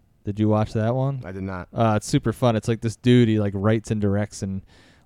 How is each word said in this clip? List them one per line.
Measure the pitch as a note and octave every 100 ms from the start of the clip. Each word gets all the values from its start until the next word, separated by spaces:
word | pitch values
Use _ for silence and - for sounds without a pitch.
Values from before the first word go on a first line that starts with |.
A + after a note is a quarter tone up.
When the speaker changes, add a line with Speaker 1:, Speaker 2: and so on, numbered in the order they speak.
| _ _
Speaker 1:
Did | G#2 G2+
you | G#2+
watch | G#2+ G#2+
that | A2+ A2
one? | B2+ C3+ C3
Speaker 2:
I | F#2
did | F#2+
not. | F#2+ F#2 -
Speaker 1:
Uh, | - A2+ G#2+
it's | -
super | C#3+ A2+
fun. | - B2 A2
It's | -
like | A2+
this | A2+ -
dude, | B2 B2 A2+
he, | G#2+
like, | G2+ G2
writes | G#2+ A2 -
and | A2
directs | G2+ G2+ G#2 -
and | G2 F#2+ - - _ _